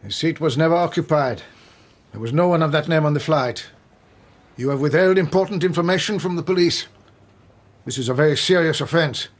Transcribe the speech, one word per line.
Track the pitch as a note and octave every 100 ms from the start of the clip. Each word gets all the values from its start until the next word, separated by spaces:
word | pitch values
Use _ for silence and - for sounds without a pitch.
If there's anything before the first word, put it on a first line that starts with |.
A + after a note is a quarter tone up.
His | G2+
seat | - D#3+ E3
was | D#3 B2+
never | D#3+
occupied. | E3+ E3+ F3 - D3+ C3+ G#2+ - - - - - _ _
There | G#2+
was | A2+
no | C#3+ F3
one | E3+
of | D#3+
that | D3+ C#3+
name | D#3+
on | D3+
the | D3
flight. | C#3+ D#3 B2+ A#2 - - _ _ _ _ _ _ _ -
You | B2+
have | C#3
withheld | D3 C#3+ F#3 F#3+
important | E3 F#3+ F#3+ G3+
information | F3+ D#3+ E3+ F#3 - G3+
from | F3+
the | F3
police. | E3 F#3 E3+ - - _ _ _ _ _ _ _ _ _
This | - C3
is | A#2+
a |
very | B2+ D3+
serious | D3+ - F3+ E3 D3+
offense. | C3+ D#3+ D#3 A#2 -